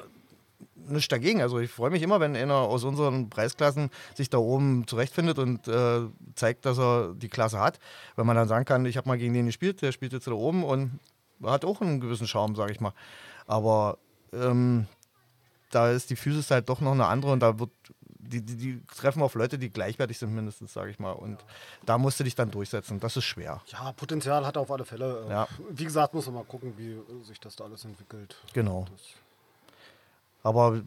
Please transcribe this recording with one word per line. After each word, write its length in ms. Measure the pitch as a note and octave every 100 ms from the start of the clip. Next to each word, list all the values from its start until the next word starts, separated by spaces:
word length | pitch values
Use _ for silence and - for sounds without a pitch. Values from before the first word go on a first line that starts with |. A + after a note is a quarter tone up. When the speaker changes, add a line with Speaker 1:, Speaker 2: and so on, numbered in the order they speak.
| - - _ _ _ _ - - -
Speaker 1:
nichts 200 | D3 -
dagegen. 340 | B2 C#3+ A3
Also 180 | B2 B2
ich 120 | A#2
freue 180 | - B2+
mich 100 | F3
immer, 180 | E3 G#3
wenn 160 | D3+ B2+
einer 200 | C3+ C#3
aus 280 | A#2 B2
unseren 460 | B2+ C#3+ D3 C3 A2
Preisklassen 600 | - A2+ - D3 C#3 C#3+ - - -
sich 140 | C3+
da 80 | B2+
oben 460 | A#2 C3+ C#3 B2+ A2+
zurechtfindet 520 | A#2 C3 - E3+ D3
und, 300 | B2+ A#2+ -
äh, 320 | A#2 A#2+ A#2+ A2+ - - -
zeigt, 300 | A2+ A#2 C3+
dass 120 | B2
er 360 | B2 A#2+ F#2+
die 160 | F#2 A2+
Klasse 300 | - A2+ G#2
hat. 180 | A#2 - - - - -
Wenn 80 | A2+
man 100 | A#2
dann 140 | A2+
sagen 160 | A2+ B2+
kann, 200 | C3 B2+
ich 120 | C3
hab 80 | C3
mal 120 | B2
gegen 160 | A#2+
den 120 | A#2+ A#2+
gespielt, 360 | A2+ F#3 F#3+
der 120 | C#3
spielt 180 | B2+ C3
jetzt 160 | B2+ B2+
da 40 |
oben 320 | A2 B2+ F3+ D3+
und 340 | C3+ C3+ C3+ - _ _ _
hat 200 | G#2+ C#3
auch 160 | E3+ G3+
einen 220 | F#3+ C#3+
gewissen 260 | B2 A#2 A2
Charme, 280 | A2 G#2+ G#2+
sag 120 | G2+
ich 120 | G#2
mal. 100 | G#2+ - - - - - -
Aber, 500 | G#2+ A2 G#2+ G#2 - _ _ _
ähm, 540 | A#2 B2+ B2 B2 A#2+ G#2 - _ _ _ _ _ _ _
da 180 | A#2+ A#2
ist 180 | B2 -
die 60 | B2+
Physis 360 | C#3 D3+ C#3+
halt 180 | B2+ A2+
doch 100 | B2+
noch 100 | C#3
eine 140 | C3+ G2+
andere 240 | A#2 C#3+
und 60 | C3
da 180 | A#2 A2
wird, 120 | A2+ - - - -
die, 360 | - A#2 A#2+
die, 140 | A2 A#2+
die 260 | C3 B2 - -
treffen 260 | C#3 D3
auf 140 | C#3 A#2
Leute, 220 | B2 C#3
die 120 | B2
gleichwertig 480 | G#2+ F#2+ A2+ B2 A2+
sind 160 | A2
mindestens, 380 | A2 G#2+ - -
sag 160 | G2+ G2
ich 100 | G#2
mal. 120 | F#2+
Und 320 | F2+ G#2 G2+ - - - - -
da 120 | A#2
musst 220 | C3+ -
du 40 |
dich 120 | C3 -
dann 160 | A2+
durchsetzen. 480 | G2+ G2+ G#2+ - G2+
Das 160 | A2+ C3+
ist 80 | -
schwer. 360 | - D2+ D2+ -
Speaker 2:
Ja, 240 | A#2+ C3
Potenzial 540 | - C#3 D#3 C3+ D3 C#3
hat 100 | C#3+
er 60 |
auf 100 | C3+
alle 140 | C3+ B2
Fälle. 400 | A#2 C3 A#2+ A2
Äh, 40 |
Speaker 1:
Ja. 160 | G#2 A2 - -
Speaker 2:
wie 140 | C3+
gesagt, 300 | D#3+ D3+ D3
muss 120 | E3 C3
man 80 | B2
mal 100 | A2
gucken, 280 | B2+ B2+ G#2
wie 180 | A2+ A2 - B2 A2
sich 140 | G#2+
das 140 | G#2+ -
da 80 | G#2+
alles 180 | G#2+
entwickelt. 540 | A2 G2 G2 G#2+ G2+ - -
Speaker 1:
Genau. 320 | B2 G#2+ F#2 F#2
Speaker 2:
Das 100 | F#2+ - - _ _ _ _ _ _ - _ _ _ _ _
Speaker 1:
Aber 380 | A2 A2+ A#2+ A2+